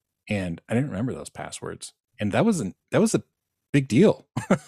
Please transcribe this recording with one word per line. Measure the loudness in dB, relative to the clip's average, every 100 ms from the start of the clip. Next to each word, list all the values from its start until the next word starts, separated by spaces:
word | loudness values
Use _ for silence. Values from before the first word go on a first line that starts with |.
| _ _ -6
And | -4 -4 -8 -4
I |
didn't | -4 -2
remember | -4 -6
those | -6 -12
passwords. | -12 -12 -10 -12 -12 -16 -20 _ -6
And | -2
that | 2
was | 2 0
an, | -4 -8 _
that | 2
was | 2
a | 0 -4 _ _ _ _
big | 0 2
deal. | 4 4 4 _ -6 0
<laughs> | 0